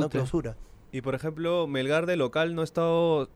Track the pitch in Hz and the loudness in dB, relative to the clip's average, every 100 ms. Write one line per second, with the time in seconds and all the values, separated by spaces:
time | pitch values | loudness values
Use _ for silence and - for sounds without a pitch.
0 | 151 143 131 170 117 - - - - 131 | 0 0 0 -2 -2 -8 -16 -20 -12 -8
1 | 127 131 156 156 170 175 156 135 135 156 | -4 -4 -4 -4 0 0 0 0 2 2
2 | 170 175 123 156 165 165 160 170 165 170 | 2 0 0 0 0 -2 -2 0 2 4
3 | 170 156 131 | 4 2 0